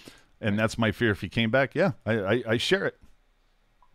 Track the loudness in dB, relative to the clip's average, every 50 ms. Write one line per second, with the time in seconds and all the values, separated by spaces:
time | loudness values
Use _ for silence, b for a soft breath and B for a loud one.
0 | B B B B B B B -6 -4 -2 0 0 0 0 0 2 0 0 2 2
1 | 2 2 0 0 -4 -4 -2 0 0 2 2 2 0 0 0 0 0 0 -2 -4
2 | -4 -2 -2 -2 0 0 0 0 0 -2 -2 -2 0 0 0 0 0 -4 -8 _
3 | -20 -20 -20 _ _ _ _ _ _ _ _ _ _ _ _ _ _ _